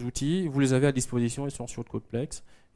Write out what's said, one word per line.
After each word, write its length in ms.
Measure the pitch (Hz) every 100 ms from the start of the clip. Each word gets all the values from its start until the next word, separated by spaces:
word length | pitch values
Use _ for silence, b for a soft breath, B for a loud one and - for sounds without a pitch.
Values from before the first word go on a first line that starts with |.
outils. 440 | 120 - 139 180 175
Vous 120 | 135
les 140 | 135
avez 120 | 127 143
à 60 |
disposition, 560 | 131 120 123 120 120 143
ils 40 |
sont 140 | - 117
sur 180 | - 117
Codeplex, 580 | 113 - 117 151 - - - _